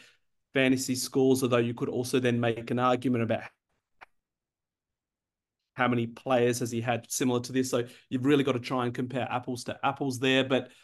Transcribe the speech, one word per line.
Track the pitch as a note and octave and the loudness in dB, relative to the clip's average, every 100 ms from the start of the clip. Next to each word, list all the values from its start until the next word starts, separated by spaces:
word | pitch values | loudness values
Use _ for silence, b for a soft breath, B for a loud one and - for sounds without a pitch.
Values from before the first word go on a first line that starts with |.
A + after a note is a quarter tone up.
| B B _ _ _ | B B _ _ _
fantasy | C#3 C3 C3 - B2 | 2 2 2 0 -4
scores, | - C#3 C3 C3 | -2 2 4 4
although | B2 A#2+ | 4 2
you | A#2+ | 0
could | A#2 C#3 | -4 -4
also | A#2 A#2+ C3 | -4 -2 0
then | B2 A#2+ | 2 2
make | A#2 A2+ A#2 | 0 -2 -4
an | B2 | 0
argument | B2+ B2+ C3 A#2+ | 2 2 0 0
about | A2+ G#2+ - _ _ _ _ _ - _ _ _ _ _ _ _ _ _ _ _ _ _ _ _ _ - | 0 -2 -6 _ _ _ _ _ -20 _ _ _ _ _ _ _ _ _ _ _ _ _ _ _ _ 0
how | B2 | 2
many | A#2+ A#2 | 2 -2
players | A#2 C3 B2+ A#2+ A#2+ | -6 0 2 4 2
has | A#2 | -4
he | A#2 | -4
had | A#2 A#2 - | -4 -4 -6
similar | - C3 B2 | -2 0 0
to | B2 | 0
this. | C3 B2+ | -2 0
So | C3 A#2+ B B | -2 -4 B B
you've | B2+ C3 | -2 2
really | D3 | 2
got | C3+ | 2
to | B2 | -2
try | - C3 A#2+ | -2 -4 -2
and | |
compare | B2 B2 B2+ A2 | -4 -6 -4 -4
apples | B2 C3 B2 - | -6 -6 -8 -8
to | - C#3 | -4 -4
apples | C3+ C#3 A#2 | -2 -6 0
there. | C3 C3 | 2 2
But | C3 B2+ - b | 2 0 -2 b